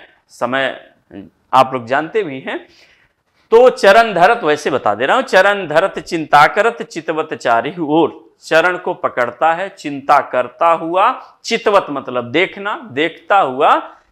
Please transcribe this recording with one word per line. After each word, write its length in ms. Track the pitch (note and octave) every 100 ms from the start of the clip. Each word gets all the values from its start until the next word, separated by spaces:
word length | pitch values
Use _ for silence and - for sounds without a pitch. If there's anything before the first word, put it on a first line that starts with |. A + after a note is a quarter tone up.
| - _ _
समय 640 | - A#2+ C3+ C3 - - _ _ G2 - _ _
आप 160 | C3 C3
लोग 120 | C3 A#2
जानते 360 | C#3 D#3+ A3
भी 180 | F3 C3
हैं। 260 | F#3+ D4+ F4+ _ _ _ _ _ _ _ _
तो 200 | A3+ B3
चरण 440 | B3 G3 A3 A3+
धरत 260 | F3 F#3 A3+
वैसे 260 | D#3 D3 F#3+
बता 240 | B2+ G#2+
दे 120 | G#2 C#3
रहा 100 | A#3
हूं, 60 |
"चरण 440 | - F#3+ G3 G3+ E3+
धरत 320 | D#3 F#3+ F3+
चिंता 480 | D#3 E3+ D3 D3 D#3
करत 360 | - A3+ A#3
चितवत 520 | - E3+ D#3 D#3 D#3
चारी 400 | D3+ C3 A#2 C3 E3+
ओर", 540 | D3 D#3+ D3+ - - _
चरण 360 | - D#3+ F3 F3
को 180 | F3+
पकड़ता 580 | E3+ B2+ B2+ A#2+ - D#3+
है, 160 | E3 G3
चिंता 520 | - D3+ C#3 C#3 C#3+
करता 520 | - B2+ A#2+ - E3+
हुआ, 640 | D#3+ E3 F3+ G3 - - _
चितवत 420 | - A3+ A3 G3+ D#3+
मतलब 340 | C3+ C3 B2
देखना, 640 | A#2+ D3 F#3 G3+ G3+ C4 A#3
देखता 460 | B2 E3 - - G3+
हुआ, 580 | D3 B2+ F3 D#4 - - _